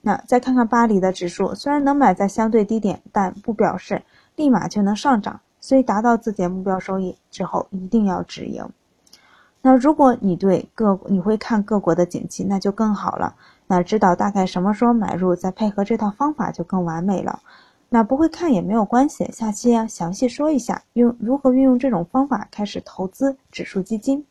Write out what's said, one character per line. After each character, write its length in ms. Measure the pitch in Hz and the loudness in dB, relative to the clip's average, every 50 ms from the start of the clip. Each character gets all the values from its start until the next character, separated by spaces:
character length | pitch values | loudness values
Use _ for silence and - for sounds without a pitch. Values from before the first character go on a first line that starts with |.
| - | 0
那 160 | 214 185 - - | -2 -2 -2 -2
再 140 | - 254 247 | 0 0 0
看 160 | 247 262 254 | 2 2 2
看 120 | 254 233 | 2 2
巴 200 | 214 247 233 233 | 2 2 2 4
黎 120 | 226 214 190 | 4 4 2
的 140 | 185 185 185 | 2 0 -2
指 160 | - 180 175 | -2 -6 -8
数， 240 | - - 196 - 196 | -4 -2 -4 -4 -4
虽 180 | - - 277 | -6 -4 -2
然 120 | 285 294 285 | 0 2 2
能 120 | 269 277 | 2 4
买 160 | 285 269 196 | 4 4 4
在 160 | 180 - 202 | 4 2 -2
相 220 | 196 - - 220 220 | -2 0 0 0 2
对 160 | 220 226 208 | 2 2 2
低 140 | 202 220 220 | 2 -2 -2
点， 200 | 208 196 - - _ - | -2 -2 -4 -4 _ -4
但 200 | - 208 196 185 180 | -2 -2 -2 -2 -6
不 180 | 202 - - 208 | -8 -8 -8 -2
表 240 | - 208 170 - | 0 0 0 0
示 240 | 185 - - 202 - _ _ _ _ _ _ _ | -4 -8 -8 -8 -8 _ _ _ _ _ _ _
立 140 | - 311 277 | 0 2 2
马 180 | 240 185 - | 2 2 0
就 140 | 185 - 208 | -2 -2 0
能 140 | 202 196 208 | 0 0 -2
上 260 | 202 - 285 262 214 | 0 0 2 2 2
涨， 180 | 202 - - - _ _ _ _ | 0 -6 -12 -12 _ _ _ _
所 180 | - - 269 | -2 2 2
以 60 | 269 254 | 4 4
达 180 | - 190 208 | 2 0 0
到 160 | 220 240 233 | 2 2 2
自 140 | 226 - 226 | 2 0 -6
己 100 | 202 - | -4 -2
的 80 | 180 175 | -2 -2
目 140 | 185 185 185 | -2 -4 -4
标 160 | 196 185 185 | -2 -4 -4
收 200 | - - 190 190 | -4 -4 -4 -4
益 160 | 190 180 - _ _ _ | -4 -6 -8 _ _ _
之 160 | - - 190 | -8 -8 -8
后， 220 | - - - - _ | -4 -4 -4 -4 _
一 180 | - 185 185 | -10 -10 -4
定 180 | 185 - 226 208 | 0 2 2 2
要 180 | 196 180 180 175 | 2 0 -2 -6
止 220 | - - - - | -8 -10 -12 -10
盈。 220 | - - 57 52 - - _ _ _ _ _ _ _ - _ _ _ _ _ _ _ _ _ | -10 -10 -10 -12 -14 -16 _ _ _ _ _ _ _ -20 _ _ _ _ _ _ _ _ _
那 140 | - 262 262 | 4 4 4
如 180 | 254 240 294 311 | 6 4 2 4
果 240 | 311 285 262 233 - | 6 4 4 4 2
你 160 | - 196 175 | 0 -2 0
对 320 | 160 - 196 185 - - _ _ | 2 2 2 2 2 -2 _ _
各， 260 | - 226 208 196 185 - | 0 0 0 0 0 0
你 140 | - 202 185 | -2 -2 0
会 180 | 170 208 214 | 2 0 -2
看 240 | 220 - - 233 208 | -2 -2 -2 -2 -2
各 180 | 202 - 214 202 | 0 0 -2 0
国 140 | 180 175 165 | 2 2 2
的 100 | 175 175 | 2 2
景 240 | 170 - - - | 0 -2 -10 -10
气， 160 | 170 - - 180 | -10 -8 -6 -4
那 140 | 190 196 | -2 -2
就 140 | 190 - 202 | -2 -2 -2
更 240 | 196 208 220 214 208 | -2 0 0 0 0
好 200 | 190 185 - - | -2 -2 -4 -4
了。 200 | - - - - _ _ - _ _ _ | -2 -6 -6 -6 _ _ -20 _ _ _
那 160 | _ 190 180 175 | _ 0 0 0
知 160 | - 214 220 | 0 0 2
道 160 | 214 185 175 | 4 2 2
大 160 | - 208 202 | 2 0 -2
概 120 | 202 202 185 | 0 0 -2
什 200 | 185 - 180 180 | 0 -2 -2 0
么 100 | 202 214 | 0 0
时 100 | 208 247 | 2 2
候 80 | 240 | 2
买 220 | 240 233 202 - - | 2 2 0 -2 -2
入， 220 | 175 185 185 175 | -2 0 0 0
再 160 | 175 - 185 | 0 -2 -6
配 180 | 185 - 220 208 | -4 -2 -4 -2
合 160 | 196 - 202 | 0 -2 -2
这 100 | - 233 | -2 -2
套 140 | 214 214 208 | -2 -2 -4
方 240 | 202 _ 277 302 302 | -2 _ -2 -2 -2
法 160 | - 190 170 | -2 -4 -6
就 140 | 165 - 170 | -4 -8 -6
更 200 | - - 185 175 | -4 -2 -2 -2
完 200 | 170 160 165 175 | -2 -4 -4 -2
美 180 | 202 196 175 | -2 -2 -2
了。 180 | - - - - _ - - - _ _ _ _ _ | -4 -6 -8 -10 _ -20 -20 -20 _ _ _ _ _
那 140 | _ - 226 | _ 2 2
不 160 | 220 214 269 | 2 2 2
会 100 | 277 330 | 2 2
看 240 | 311 320 - 349 330 | 0 0 -2 0 0
也 80 | 247 175 | 0 0
没 140 | 170 180 214 | 0 0 0
有 100 | 233 202 | 0 0
关 240 | - 233 247 277 | 2 2 2 2
系， 220 | 302 - - - - | 2 0 -4 -6 -6
下 200 | - - 226 214 | -4 -6 -6 -6
期 240 | 208 - - 240 240 | -6 0 2 2 2
啊 100 | 226 220 | 2 0
详 260 | 226 - - 170 165 | -4 -6 -8 -6 -6
细 160 | 185 - 262 | -2 -2 -2
说 240 | 240 240 - 294 311 | -2 -2 0 0 0
一 60 | 311 | 0
下 240 | 254 - - - - _ _ _ | 0 -2 -2 -6 -6 _ _ _
用， 220 | 226 240 233 240 - | 2 2 2 2 -2
如 180 | 208 226 262 | -2 -2 -2
何 160 | 277 - 262 254 | 2 2 2 4
运 80 | 262 | 4
用 160 | 269 269 254 | 4 4 4
这 140 | 247 269 269 | 4 2 0
种 120 | 226 170 175 | 0 0 -2
方 220 | - - 262 277 | 0 0 0 0
法 200 | 285 254 214 - - | 0 -2 -4 -4 -10
开 160 | - - 208 | -8 -8 -8
始 160 | 202 - 180 - | -6 -6 -10 -12
投 240 | - - - 185 | -12 -8 -8 -8
资 300 | 190 _ - 262 277 269 _ _ _ | -8 _ -2 -2 -2 -2 _ _ _
指 120 | - - - | -12 -12 -12
数 200 | - - 196 180 | -6 -6 -6 -4
基 160 | - 226 214 | -4 -6 -4
金。 260 | - 269 269 294 294 _ | -2 -2 -2 -2 -4 _